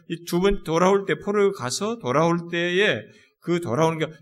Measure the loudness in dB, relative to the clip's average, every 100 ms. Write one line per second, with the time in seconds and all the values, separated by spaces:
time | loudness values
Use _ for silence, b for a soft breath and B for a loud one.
0 | -12 -10 -4 0 2 0 0 2 4 4
1 | 0 -4 -2 2 2 0 -6 -4 -6 -4
2 | -2 2 2 0 -2 -4 -2 0 0 -2
3 | -8 B B _ -4 -2 -2 0 0 0
4 | -6 -8